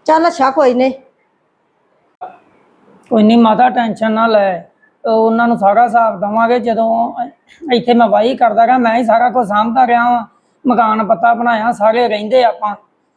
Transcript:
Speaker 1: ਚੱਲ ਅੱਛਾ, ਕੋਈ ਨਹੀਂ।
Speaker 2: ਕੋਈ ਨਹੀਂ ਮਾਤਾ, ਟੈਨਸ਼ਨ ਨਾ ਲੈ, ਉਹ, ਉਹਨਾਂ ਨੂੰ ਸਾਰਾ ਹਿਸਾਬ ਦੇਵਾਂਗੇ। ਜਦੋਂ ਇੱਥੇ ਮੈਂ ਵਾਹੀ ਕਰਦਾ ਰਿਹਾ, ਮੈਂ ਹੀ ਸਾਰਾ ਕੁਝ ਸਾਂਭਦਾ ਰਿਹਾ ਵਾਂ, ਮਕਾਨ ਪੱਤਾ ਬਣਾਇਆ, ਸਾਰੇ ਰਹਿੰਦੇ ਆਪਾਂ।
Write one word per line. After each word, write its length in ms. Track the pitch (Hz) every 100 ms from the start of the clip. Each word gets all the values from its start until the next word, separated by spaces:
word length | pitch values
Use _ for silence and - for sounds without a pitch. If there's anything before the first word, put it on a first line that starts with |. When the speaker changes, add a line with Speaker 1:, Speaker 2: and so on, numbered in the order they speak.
| -
Speaker 1:
ਚੱਲ 220 | 311 330
ਅੱਛਾ, 240 | 339 262
ਕੋਈ 220 | 311 269
ਨਹੀਂ। 200 | 247 262 262 _ _ _ _ _ _ _ _ _ _ _ _ - - _ _ _ _ _ _ -
Speaker 2:
ਕੋਈ 140 | 226
ਨਹੀਂ 140 | 214 233
ਮਾਤਾ, 320 | 226 196 190
ਟੈਨਸ਼ਨ 420 | 254 226 - 220
ਨਾ 160 | 220 226
ਲੈ, 420 | 214 196 175 - _ _ _ 233
ਉਹ, 60 |
ਉਹਨਾਂ 360 | 220 226 226 240
ਨੂੰ 100 | 233
ਸਾਰਾ 260 | 196 202
ਹਿਸਾਬ 360 | 240 233 226 196
ਦੇਵਾਂਗੇ। 400 | 202 220 233 247
ਜਦੋਂ 540 | 233 220 226 226 240 - 254 - _ _ 320
ਇੱਥੇ 200 | 247 240
ਮੈਂ 140 | 240 226
ਵਾਹੀ 280 | 208 226 269
ਕਰਦਾ 320 | 233 208 233
ਰਿਹਾ, 100 | 254
ਮੈਂ 180 | 233 226
ਹੀ 80 |
ਸਾਰਾ 260 | 226 226 247
ਕੁਝ 180 | 247 202
ਸਾਂਭਦਾ 400 | 208 226 240 247
ਰਿਹਾ 220 | 240 240
ਵਾਂ, 160 | 240 214 _ _ _ 269
ਮਕਾਨ 400 | 226 220 220 214
ਪੱਤਾ 260 | 226 233
ਬਣਾਇਆ, 380 | 233 240 220 226
ਸਾਰੇ 360 | 226 214 233 240
ਰਹਿੰਦੇ 360 | 208 214 254
ਆਪਾਂ। 320 | 240 - 208 202 _ _ _